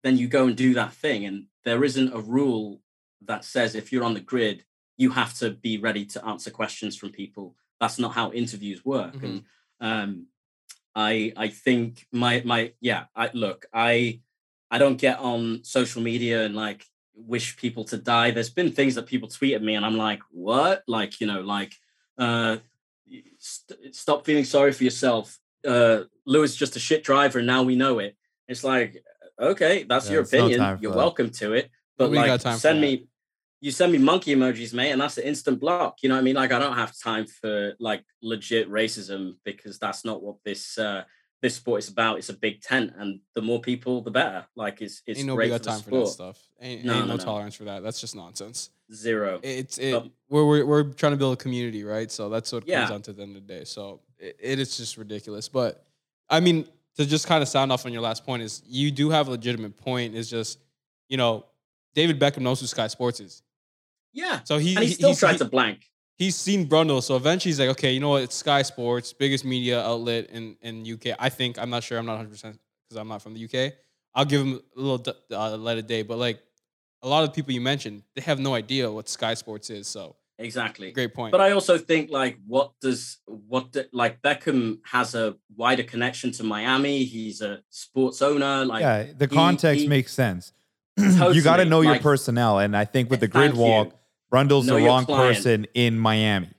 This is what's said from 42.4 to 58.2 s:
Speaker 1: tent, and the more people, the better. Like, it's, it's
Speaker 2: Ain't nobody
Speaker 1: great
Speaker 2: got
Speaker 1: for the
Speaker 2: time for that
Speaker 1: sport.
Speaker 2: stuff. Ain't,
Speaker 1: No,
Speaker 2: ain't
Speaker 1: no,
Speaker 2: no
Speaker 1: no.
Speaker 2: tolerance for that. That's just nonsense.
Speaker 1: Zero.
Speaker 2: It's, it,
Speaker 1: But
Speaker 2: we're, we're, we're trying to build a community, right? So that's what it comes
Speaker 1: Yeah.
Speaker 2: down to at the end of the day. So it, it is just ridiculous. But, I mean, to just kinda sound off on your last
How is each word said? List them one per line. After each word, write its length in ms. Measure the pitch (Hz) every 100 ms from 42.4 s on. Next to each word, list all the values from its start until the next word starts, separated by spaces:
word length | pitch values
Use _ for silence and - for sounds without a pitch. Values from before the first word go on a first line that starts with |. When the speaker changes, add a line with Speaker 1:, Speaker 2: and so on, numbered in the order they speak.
| 110 104
Speaker 1:
tent, 320 | - 131 107 92
and 220 | 101 95 _ -
the 60 |
more 200 | 110 120
people, 400 | 123 123 127 127
the 80 | 113
better. 340 | 127 147 95 - -
Like, 260 | 104 -
it's, 200 | 104 - -
it's 140 | 135
Speaker 2:
Ain't 80 | 139
nobody 220 | 127 117
Speaker 1:
great 120 | 117
Speaker 2:
got 0 |
Speaker 1:
for 20 | 113
the 40 |
Speaker 2:
time 100 | 110
for 80 | 110
that 40 | 127 110
Speaker 1:
sport. 20 | - 92 95
Speaker 2:
stuff. 120 | _ _
Ain't, 240 | 127 120 123
Speaker 1:
No, 80 |
Speaker 2:
ain't 80 | 110 101
Speaker 1:
no, 60 |
Speaker 2:
no 40 | 117
Speaker 1:
no. 60 |
Speaker 2:
tolerance 320 | - 104 104 -
for 100 | 104
that. 180 | 98
That's 180 | 107 -
just 140 | - 107
nonsense. 540 | 87 - 101 123 - _ _
Speaker 1:
Zero. 460 | 110 113 110 101 92
Speaker 2:
It's, 340 | 135 131 131 -
it, 140 | 135
Speaker 1:
But 160 | 120 123 _ _
Speaker 2:
we're, 160 | 147 147
we're, 200 | 147 139
we're 180 | 147 147
trying 180 | 131 151
to 60 | 143
build 160 | 135
a 40 | 127
community, 420 | 131 123 120 107
right? 260 | 104 107 110
So 180 | - 104
that's 220 | 113 113
what 120 | 120
it 40 | 120
comes 20 |
Speaker 1:
Yeah. 180 | 170 107
Speaker 2:
down 120 | 104
to 80 | 104
at 60 | 98
the 60 |
end 120 | 101 98
of 80 | 98
the 80 |
day. 100 | 90 -
So 340 | - 101 92 _ _
it, 180 | 90 -
it 200 | 117 135
is 180 | 131 -
just 200 | 113 -
ridiculous. 500 | 104 104 110 104 -
But, 380 | 131 120 - _ _ _ _ _
I 100 | 160
mean, 260 | 175 165 - _ _ -
to 80 | 143
just 220 | 151 -
kinda 180 | 160 139
sound 260 | 139 135
off 140 | 127 127
on 80 |
your 80 | 117
last 240 | 117 113